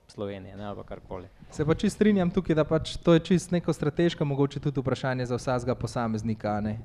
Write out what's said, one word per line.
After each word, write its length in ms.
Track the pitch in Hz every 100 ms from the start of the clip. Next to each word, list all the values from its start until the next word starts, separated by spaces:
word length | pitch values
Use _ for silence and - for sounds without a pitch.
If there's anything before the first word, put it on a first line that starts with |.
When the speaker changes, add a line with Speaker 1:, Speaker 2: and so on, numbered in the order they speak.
| -
Speaker 1:
Sloveniji, 500 | - 101 98 98 98
ne, 80 | 104
ali 120 | 98
pa 60 |
karkoli. 460 | 98 95 - 92 90 - -
Speaker 2:
Se 160 | - 151
pa 80 |
čisto 220 | 160 208 -
strinjam 320 | 214 202 175
tukaj, 280 | 190 170 156
da 80 | 151
pač 320 | 160 - -
to 160 | 170 165
je 80 |
čisto 320 | 165 180 - 175
neko 180 | 170
strateško 520 | 156 151 - 170 - 147
mogoče 340 | 135 139 139
tudi 220 | 147 139
vprašanje 440 | 127 123 135 127 123
za 140 | 120
vsakega 360 | - 127 123 117
posameznika, 840 | 113 127 117 110 113 110 104 104
a 40 |
ne. 140 | 107 113